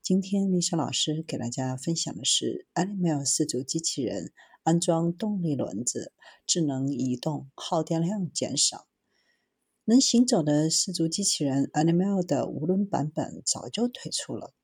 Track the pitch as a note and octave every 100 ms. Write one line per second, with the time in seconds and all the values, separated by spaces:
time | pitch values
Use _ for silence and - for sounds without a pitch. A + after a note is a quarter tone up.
0 | - F#3+ F#3+ G3 G3 F3+ E3+ E3 C#3 -
1 | - D#3 D#3+ - A#2+ B2 C3 C3 - E3
2 | - F#2 C3 - B2 - - - F#3+ G3+
3 | F3 D3 C#3 - D3+ B2+ C#3 E3 - -
4 | A#2+ G2 - _ - _ - E3+ E3+ E3
5 | E3+ E3+ G#3+ G3+ E3+ C3+ - G2 A#2+ A#2
6 | - _ - - - F3+ D3+ C3+ C3+ C3
7 | B2+ B2 D#3+ C#3+ C3+ - - E3+ D#3 E3
8 | E3 G#3 F3 - - C#3+ - - _ _
9 | _ _ _ _ _ _ _ _ - B3
10 | - A#3 B3 G3+ D3+ D3 D#3+ E3 - F3
11 | E3 E3 G3 - C#3+ C3+ C#3 D3+ D#3+ E3+
12 | G3 G3 F3+ C3+ A#2+ - D#3 F#3+ G3+ -
13 | D3+ D#3+ - E2 - - - - A#3+ -
14 | - - - A#2 - _